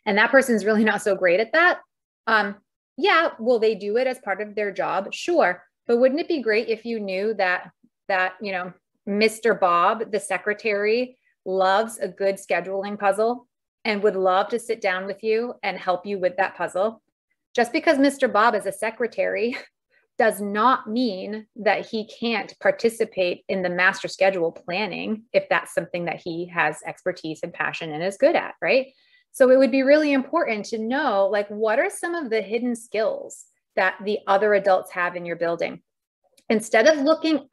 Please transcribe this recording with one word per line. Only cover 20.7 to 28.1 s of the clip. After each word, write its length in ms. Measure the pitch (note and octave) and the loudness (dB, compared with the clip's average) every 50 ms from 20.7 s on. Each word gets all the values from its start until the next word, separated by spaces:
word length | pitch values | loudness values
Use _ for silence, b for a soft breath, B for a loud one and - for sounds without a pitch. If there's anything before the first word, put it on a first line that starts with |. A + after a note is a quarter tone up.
| C4 - - G#3+ | 2 2 -2 -4
mean 560 | A3 B3 B3+ A3 F#3 F#3 G3 G3+ G#3+ A3 G#3+ _ - | -2 -2 0 -2 -2 -6 -8 -10 -10 -12 -12 _ -10
that 300 | A#3 G3 G#3 F#3+ - F3+ | -2 0 0 0 0 -2
he 240 | - A3+ A3 G#3+ - - - | -6 -6 -6 -6 -8 -10 -6
can't 340 | A#3 A#3 A3+ G3 - - - - | -4 -4 -2 -4 -6 -8 -8 -2
participate 840 | - G3 F#3+ - - A#3 A3+ - A3 G#3+ - F#3+ F3+ F3 - - _ | 0 0 0 2 0 0 0 0 -4 -4 -2 -2 -2 -2 -2 -6 _
in 140 | - G3+ F#3+ | -4 -4 -2
the 80 | F3+ F3 | -2 -2
master 380 | F3 F3+ F#3 F#3+ - - - | 0 2 2 2 2 0 -6
schedule 440 | E3 - - F#3+ G3 F#3+ F3 E3 E3+ | -8 -2 2 2 2 2 2 -2 -4
planning 720 | - - - F3 F3 G3 G#3+ F3+ D#3+ E3 F#3 G#3 A3 G#3+ - _ | -4 -6 -10 -8 -6 -4 -4 -6 -6 -6 -6 -6 -6 -8 -6 _
if 160 | - F#3+ F#3+ - | -2 0 0 2
that's 240 | F3+ E3 - - - | -2 -2 -2 -2 -6
something 320 | F#3 E3+ - - F3 F3 | -6 -6 -4 -6 -6 -6
that 140 | E3 - E3 | -6 -6 -8
he 280 | - F3 E3 E3+ F3+ | -8 -10 -8 -8 -8
has 340 | F3 E3+ E3+ D3+ D#3 D#3 - - | -6 -2 -2 -2 -2 -2 -6 -10
expertise 560 | E3 D3+ _ - F#3 F3 - - D#3 D3+ - E3+ | -12 -12 _ -6 -6 -6 -6 -8 -12 -10 -10 -10
and 100 | F3 - | -12 -8
passion 400 | - D3+ D3+ D3+ - F3 D#3+ D3 | -6 -6 -6 -6 -8 -10 -8 -8
and 100 | D#3 F3 | -6 -6
is 140 | G3 | -6